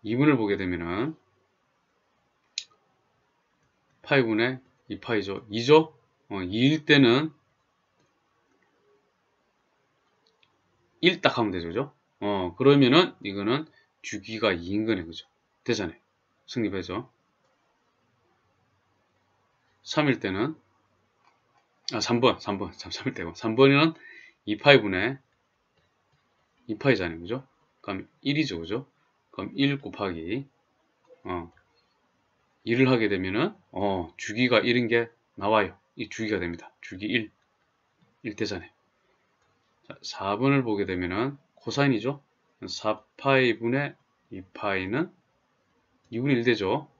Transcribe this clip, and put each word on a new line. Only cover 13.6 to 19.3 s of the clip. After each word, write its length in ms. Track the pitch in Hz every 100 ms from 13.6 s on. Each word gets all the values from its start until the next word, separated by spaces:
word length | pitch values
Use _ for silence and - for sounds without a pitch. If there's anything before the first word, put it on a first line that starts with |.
| 156 _ _ _
주기가 520 | - 104 104 110 107
이인 340 | 87 87 101 110
거네. 180 | 98
그죠? 220 | 80 82 - _ _ _
되잖아요. 340 | - 110 85 - _ _ _ _ -
승립해죠. 640 | 123 104 95 87 95 135 _ _ _ _ _ _ _ _ _ _ _ _ _ _ _ _ _ _ _ _ _ _